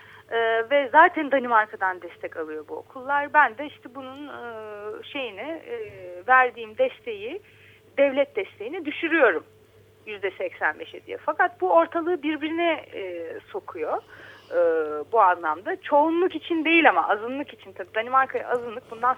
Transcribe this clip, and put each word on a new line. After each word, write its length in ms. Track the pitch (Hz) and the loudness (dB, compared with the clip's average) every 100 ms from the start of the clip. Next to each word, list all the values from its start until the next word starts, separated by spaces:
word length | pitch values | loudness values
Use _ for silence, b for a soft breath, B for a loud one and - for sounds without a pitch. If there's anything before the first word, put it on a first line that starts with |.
| b b - | b b -6
e, 400 | 226 226 226 226 | -2 0 0 2
ve 180 | 285 262 | 2 4
zaten 380 | 294 349 - 294 | 8 8 6 0
Danimarka'dan 720 | 269 247 226 214 214 190 180 | 0 2 2 2 -2 -4 -4
destek 340 | 175 - 180 175 | -10 -12 -12 -8
alıyor 280 | 156 156 151 | -8 -10 -10
bu 80 | 156 | -14
okullar. 580 | - 269 254 285 285 | -14 -12 -4 -4 2
Ben 240 | 302 269 220 | 4 4 2
de 80 | 294 | -12
işte 280 | - 285 | -12 -18
bunun, 340 | 247 262 269 294 | -14 -14 -14 -14
e, 140 | 240 240 220 214 208 208 214 | -12 -12 -12 -12 -12 -12 -12
şeyini, 600 | - 285 247 190 269 330 - | -10 -8 -8 -8 -10 -10 -10
e, 120 | 233 208 196 180 180 180 | -10 -10 -14 -16 -6 4
verdiğim 500 | 254 254 240 220 220 | 6 6 0 -8 0
desteği, 640 | 262 - - 208 214 370 b b b b _ - | 0 -2 -10 -10 -10 -12 b b b b _ 2
devlet 380 | 277 262 277 - | 2 2 -2 -2
desteğini 480 | 190 - 214 359 | -8 -8 -12 -8
düşürüyorum 600 | 294 - 330 320 240 156 - _ _ _ _ _ - | -8 -6 0 4 4 4 -4 _ _ _ _ _ -16
yüzde 240 | 208 190 | -8 -6
seksen 480 | - 185 - 170 165 | -4 -8 -4 -4 -4
beşe 280 | 165 - - | -8 -16 -12
diye. 100 | - | -8
Fakat 440 | - 302 359 359 | -4 0 0 0
bu 120 | 359 | 2
ortalığı 500 | 330 330 339 330 359 | 4 4 0 -2 -2
birbirine, 500 | 294 311 311 330 339 302 - | -2 -4 -4 0 0 0 -6
e, 380 | - 190 175 165 185 - | -10 -10 -8 -10 -12 -12
sokuyor, 500 | 196 - 175 156 330 b b b b - | -12 -10 -8 -4 -6 b b b b -4
e, 80 | 175 170 160 151 151 147 | 2 2 2 0 -4 0
bu 80 | 226 | 4
anlamda. 560 | 190 175 165 156 214 370 | 6 4 0 -4 -6 -8
Çoğunluk 520 | - 294 311 330 359 | 2 4 4 2 0
için 300 | 320 - 330 | -2 -4 -2
değil 240 | 302 330 277 | 2 6 6
ama 200 | 185 - | 4 2
azınlık 440 | 208 226 269 294 | -2 -4 -8 -10
için 200 | - 196 | -14 -18
tabii. 220 | 190 180 | -14 -10
Danimarka 460 | 220 233 262 262 240 | -8 0 0 0 -2
azınlık 500 | 214 247 240 226 - | -4 -4 -6 -12 -14
bundan 260 | 226 240 | -4 -2